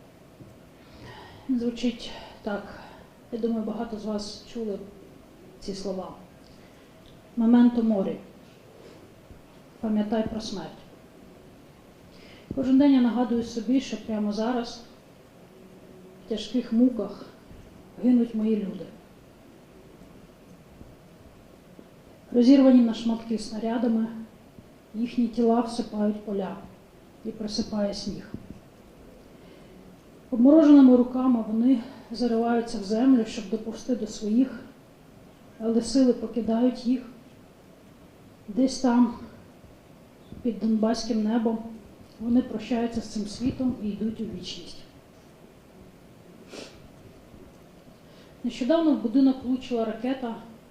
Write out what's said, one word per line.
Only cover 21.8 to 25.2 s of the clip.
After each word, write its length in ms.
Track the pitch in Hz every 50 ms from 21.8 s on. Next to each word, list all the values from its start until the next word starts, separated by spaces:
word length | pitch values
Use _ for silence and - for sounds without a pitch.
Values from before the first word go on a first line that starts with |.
| - - - - - - - - - - -
Розірвані 480 | 240 240 240 277 277 262 262 254 254
на 140 | 233 226 214
шматки 440 | - - 233 226 220 - 226 226 208
снарядами, 680 | - - - 214 226 226 226 247 226 240 226 220 220 - - - 220 - - - - - - - - - - - - - -
їхні 320 | 214 233 240 - -